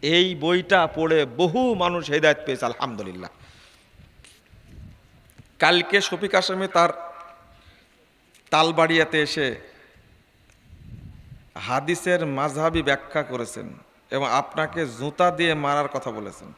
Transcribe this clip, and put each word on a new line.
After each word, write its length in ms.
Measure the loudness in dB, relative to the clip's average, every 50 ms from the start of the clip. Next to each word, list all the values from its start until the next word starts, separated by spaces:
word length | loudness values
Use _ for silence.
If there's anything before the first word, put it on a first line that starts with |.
| 0
এই 320 | 2 4 4 4 4 2
বইটা 520 | -2 0 2 2 2 2 4 4 4 4
পড়ে 400 | 2 0 -2 0 2 4 4 2
বহু 480 | 0 0 0 0 2 2 2 2 2 2
মানুষ 360 | 2 0 0 0 -2 -4 0
হেদায়েত 280 | 0 4 4 4 4 4 0
পেয়েছে, 200 | -6 -4 -2 -2
আলহামদুলিল্লাহ। 640 | -4 -4 -4 -6 -6 -6 -8 -10 -10 -10 -12 -14 -16 -16 -20 -20 -20 -20 -20 -20 -20 _ _ _ _ _ _ -20 -20 _ _ -20 -20 -20 _ _ _ -20 -20 _ -20 -20 -20 -20 -20 -20 -20 _ _ _ _ _ _ _ _ -20 _ _ _
কালকে 420 | 2 4 4 4 2 2 0 0
শফিক 340 | 0 0 -4 -4 -4 0 0
হাশেমি 340 | 2 0 0 -4 -4 -4 0
তার 440 | 2 4 4 4 2 -4 -10 -14 -16 -16 -20 -20 -20 -20 -20 _ -20 -20 _ -20 -20 _ _ _ _ _ _ _ _ _ _ _ _ -20 _ -2
তালবাড়িয়াতে 720 | 2 2 2 2 4 2 2 4 4 2 2 2 2 0 0
এসে 380 | 0 0 -2 -2 -2 -4 -6 -12 -20 -20 -20 -20 _ _ _ _ _ _ _ _ _ _ _ _ _ _ _ _ _ -20 -20 -20 -20 -20 -18 -18 -20 -20 -20 -20 -20 -20 -20 -20 -20 _
হাদিসের 680 | -14 -6 -2 -2 -2 0 -2 -4 -2 0 0 0 0 0
মাযহাবি 560 | -2 -2 -2 -2 -2 -2 0 -2 0 0 0 0
ব্যাখ্যা 400 | 2 0 0 -2 -4 -4 -4 -4
করেছেন 560 | -4 -6 -8 -8 -8 -10 -14 -14 -14 -16 -20 -20 _ _ _ _ _
এবং 200 | -4 -2 -2 2
আপনাকে 560 | 0 0 0 -2 -4 -4 -4 -4 -2 -4 -6
জুতা 440 | -6 -6 -8 -8 -8 0 2 2 2
দিয়ে 240 | 4 2 2 2 2
মারার 340 | 2 0 0 0 0 0 -2
কথা 220 | -4 -6 -6 -6
বলেছেন। 420 | -8 -8 -10 -12 -14 -16 -20 -20 -20